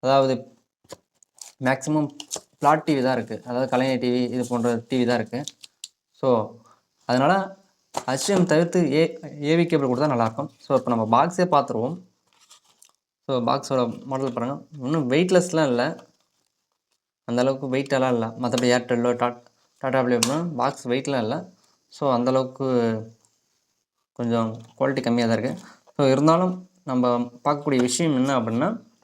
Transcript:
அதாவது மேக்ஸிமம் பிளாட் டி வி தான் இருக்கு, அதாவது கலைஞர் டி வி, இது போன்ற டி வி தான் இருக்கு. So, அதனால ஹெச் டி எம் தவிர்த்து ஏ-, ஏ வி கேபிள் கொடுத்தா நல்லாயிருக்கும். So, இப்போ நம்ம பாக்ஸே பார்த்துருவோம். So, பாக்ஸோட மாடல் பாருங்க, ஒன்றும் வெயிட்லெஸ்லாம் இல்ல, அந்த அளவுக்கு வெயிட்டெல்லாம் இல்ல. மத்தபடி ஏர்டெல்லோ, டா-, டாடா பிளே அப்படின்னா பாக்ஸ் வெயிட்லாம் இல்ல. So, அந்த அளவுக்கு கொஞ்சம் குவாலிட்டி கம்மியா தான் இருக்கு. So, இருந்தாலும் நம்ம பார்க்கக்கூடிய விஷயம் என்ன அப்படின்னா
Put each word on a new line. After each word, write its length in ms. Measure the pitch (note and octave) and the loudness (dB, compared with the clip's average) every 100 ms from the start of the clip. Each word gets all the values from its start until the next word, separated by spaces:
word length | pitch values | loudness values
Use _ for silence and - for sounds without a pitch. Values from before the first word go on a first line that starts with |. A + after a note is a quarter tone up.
அதாவது 560 | C3 C#3 C3+ B2 - _ _ _ _ - _ _ _ _ - - | 2 2 2 0 -6 _ _ _ _ -20 _ _ _ _ -20 -6
மேக்ஸிமம் 460 | B2+ C3 - D3+ D3 - - - _ _ | -2 -2 0 -2 -2 -6 -14 -14 _ _
பிளாட் 260 | C#3+ D#3 | 2 2
டி 100 | D#3 C#3+ | 2 0
வி 40 | |
தான் 140 | B2+ B2+ | 2 -2
இருக்கு, 260 | A2+ A2 | -4 -10
அதாவது 240 | - B2 C3 | -8 -4 -2
கலைஞர் 300 | B2 C3 B2+ | 0 0 0
டி 120 | B2 | 0
வி, 200 | B2 B2 | 0 -2
இது 160 | B2 A#2 | -2 -2
போன்ற 360 | B2 A#2 A#2 A#2 | 0 0 -2 -2
டி 140 | C3 | -2
வி 40 | A#2+ | 0
தான் 120 | A#2+ | 0
இருக்கு. 260 | A2 B2 D3 - - _ - _ _ | -2 -8 -10 -14 -20 _ -20 _ _
So, 460 | _ C3+ A#2+ G#2 - - _ _ _ | _ 0 2 0 -10 -20 _ _ _
அதனால 520 | - B2 C#3 F#3+ F#3+ - _ _ _ - - | -2 2 4 2 0 -10 _ _ _ -10 -4
ஹெச் 200 | B2+ - | -4 0
டி 60 | |
எம் 140 | G3 F3+ | 2 4
தவிர்த்து 460 | D#3 E3+ F3+ D#3+ | 4 2 2 2
ஏ-, 260 | D3 D#3+ - D3+ D3 | 2 0 -2 -16 -8
ஏ 140 | D3 E3 | 0 2
வி 100 | E3+ | 2
கேபிள் 220 | E3 C3+ | 2 2
கொடுத்தா 240 | B2 D3+ | 0 0
நல்லாயிருக்கும். 360 | B2+ A2+ A2+ D3+ _ | 2 0 -2 -10 _
So, 200 | - C3+ | 0 0
இப்போ 160 | B2+ | 2
நம்ம 120 | A#2 A2 A#2 | 0 4 4
பாக்ஸே 300 | D#3+ F3+ F3+ | 4 2 2
பார்த்துருவோம். 460 | D3+ C#3 A#2+ A#2+ F3 - _ _ _ _ - _ _ - _ _ _ - | 2 2 -4 -4 -6 -14 _ _ _ _ -20 _ _ -20 _ _ _ -4
So, 140 | C3 A#2+ | -2 0
பாக்ஸோட 580 | C3+ - C3+ A#2+ - | -2 0 0 0 -4
மாடல் 280 | C3 C3+ C3+ | -8 -4 -4
பாருங்க, 300 | A#2+ A#2 C#3+ - D3+ | -4 -6 -6 -12 -10
ஒன்றும் 300 | B2+ D#3+ C3 | -4 -2 2
வெயிட்லெஸ்லாம் 560 | C#3 F3+ F#3 F3+ D#3+ D3+ | 2 4 2 2 0 0
இல்ல, 380 | A#2+ C3 E3 - _ _ _ _ _ _ _ _ _ _ _ | 2 0 -4 -16 _ _ _ _ _ _ _ _ _ _ _
அந்த 180 | - A#2+ | -6 0
அளவுக்கு 340 | B2+ C3+ C#3 C3 | 0 0 -2 -4
வெயிட்டெல்லாம் 360 | C#3 C3+ C3 | 0 0 2
இல்ல. 140 | A#2+ A2+ | 0 -2
மத்தபடி 440 | A2+ B2 A2 B2 | -4 -6 0 2
ஏர்டெல்லோ, 440 | B2 A#2+ A#2+ A#2+ A#2+ | 2 2 0 0 0
டா-, 260 | B2 A#2+ - _ _ _ | -2 -4 -18 _ _ _
டாடா 240 | C3+ C3 | -2 0
பிளே 140 | B2 A#2+ | 2 2
அப்படின்னா 380 | A2+ D3 F3 C#3+ | 0 -2 -4 -2
பாக்ஸ் 320 | B2+ C#3 B2 | -2 -2 -4
வெயிட்லாம் 320 | B2 C3+ C3+ | -4 -2 -2
இல்ல. 340 | A2 D3 - _ _ _ _ | -2 -4 -8 _ _ _ _
So, 240 | - C#3+ | -4 0
அந்த 180 | B2 B2 | 2 2
அளவுக்கு 360 | C3 C3 B2+ C3+ B2 A#2 A2 A2+ - _ _ _ _ _ _ _ _ _ | 0 0 -4 0 2 2 -2 -8 -18 _ _ _ _ _ _ _ _ _
கொஞ்சம் 500 | _ A#2+ A#2 A2+ A2+ - - | _ -2 0 -2 -6 -16 -4
குவாலிட்டி 240 | C3+ C3 | -2 0
கம்மியா 240 | B2 A#2+ A#2 | 0 0 2
தான் 120 | A2+ | 0
இருக்கு. 240 | A#2+ - - - _ - | -2 -8 -14 -20 _ 0
So, 140 | C#3 | 2
இருந்தாலும் 580 | C3+ D3+ E3 F#3 F#3 - _ | 4 4 4 2 -2 -12 _
நம்ம 340 | - B2+ B2 A#2+ | -6 0 2 0
பார்க்கக்கூடிய 640 | B2 - - D3 D3 C3 | -2 -6 -4 -2 0 2
விஷயம் 340 | B2 - E3+ | 2 0 0
என்ன 240 | C3+ C3 C3+ | 0 2 0
அப்படின்னா 420 | A2+ A2+ D#3+ A#3 - _ | 0 -2 -2 -4 -12 _